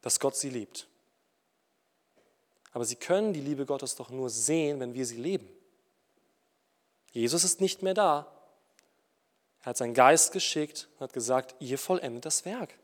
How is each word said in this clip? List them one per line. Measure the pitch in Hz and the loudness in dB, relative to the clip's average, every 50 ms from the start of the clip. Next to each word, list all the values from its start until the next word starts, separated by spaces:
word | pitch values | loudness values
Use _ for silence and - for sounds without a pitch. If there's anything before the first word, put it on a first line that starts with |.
| - | -2
dass | 120 110 - | -2 -2 0
Gott | - 139 135 | 0 -2 -2
sie | - - 139 | -2 -6 -6
liebt. | 127 123 104 - - - - _ _ _ _ _ _ _ _ _ _ _ _ _ _ _ _ _ _ _ _ _ _ _ _ _ _ _ _ _ _ _ _ _ _ _ _ - _ | -6 -8 -10 -10 -14 -18 -18 _ _ _ _ _ _ _ _ _ _ _ _ _ _ _ _ _ _ _ _ _ _ _ _ _ _ _ _ _ _ _ _ _ _ _ _ -12 _
Aber | 123 120 | -6 -4
sie | 110 123 | -4 -6
können | - - - 175 190 214 220 196 | -8 -2 0 0 0 2 0 -2
die | 151 | -4
Liebe | 139 139 147 135 139 | -4 -6 -4 -6 -4
Gottes | 131 147 135 - 127 - | -4 -4 -6 -4 -8 -8
doch | - 127 - | -10 -10 -12
nur | 120 131 131 123 | -8 -8 -6 -6
sehen, | 110 113 98 - 151 165 160 143 147 139 | -4 -4 -2 0 0 2 2 0 -2 -4
wenn | 131 123 123 | -6 -8 -6
wir | 127 131 | -6 -6
sie | 117 117 | -6 -6
leben. | 117 120 165 196 185 - - - - _ _ _ _ _ _ _ _ _ _ _ _ _ _ _ _ _ _ _ _ _ _ _ _ _ _ _ _ _ _ | -8 -6 -4 -4 -4 -6 -10 -20 -20 _ _ _ _ _ _ _ _ _ _ _ _ _ _ _ _ _ _ _ _ _ _ _ _ _ _ _ _ _ _
Jesus | _ 120 117 120 135 170 170 | _ -2 0 0 2 2 0
ist | 185 - - 190 | 0 0 0 0
nicht | 190 - - - | -2 -2 -2 -2
mehr | 190 190 | -2 2
da. | 196 208 180 151 147 147 - - - - _ _ _ _ _ _ _ _ _ _ _ _ _ _ _ _ _ _ _ _ _ _ _ - | 2 4 4 2 0 -2 -8 -20 -20 -20 _ _ _ _ _ _ _ _ _ _ _ _ _ _ _ _ _ _ _ _ _ _ _ -10
Er | 127 | -8
hat | 123 - | -6 -4
seinen | 131 117 120 | -4 -2 6
Geist | 127 127 131 151 160 - - - | 8 10 10 10 10 8 4 2
geschickt | 190 - - - 160 151 147 - - - - _ | -2 -2 -2 0 -2 -2 -4 -6 -14 -16 -16 _
und | _ | _
hat | 135 131 - | -14 -8 -6
gesagt, | 131 113 117 131 127 131 - - - | -6 -2 0 0 0 0 -4 -14 -16
ihr | 160 123 131 139 | -8 -6 -6 -6
vollendet | - - 185 180 - 139 120 123 120 | -2 -2 -2 -2 -2 -6 -10 -8 -6
das | 160 156 - - | -4 -4 -4 -4
Werk. | 175 202 254 214 - - _ | -6 -8 -8 -10 -12 -14 _